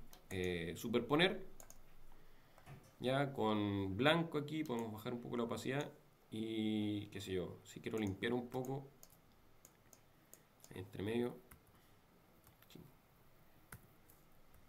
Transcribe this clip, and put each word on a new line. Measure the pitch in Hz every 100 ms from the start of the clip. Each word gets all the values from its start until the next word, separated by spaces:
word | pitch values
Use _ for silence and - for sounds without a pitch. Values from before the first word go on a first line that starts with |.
| - - -
eh, | 95 90 87 85 87
superponer. | 120 117 117 147 185 - - - - - - - - - - - - - - - - -
Ya, | 123 135 143
con | 139 107 107 104 101 98 95
blanco | 139 165 165 151
aquí | 143 156
podemos | 151 120 113
bajar | 107 127
un | 120
poco | 120 120
la |
opacidad | 117 113 123 135 147 - - - -
y, | 107 113 110 110 107 104 104 104
qué | 98
sé | -
yo, | 92 85 -
si | - -
quiero | - 110
limpiar | 104 95 120
un | 123 120
poco | 127 131 135 139 - - - - - - - - - - - - - - - - - -
entre | 101 101 -
medio, | 98 117 120 - - - - - - - - - - - - - - - - - - - - - - - - - - - - - - - - -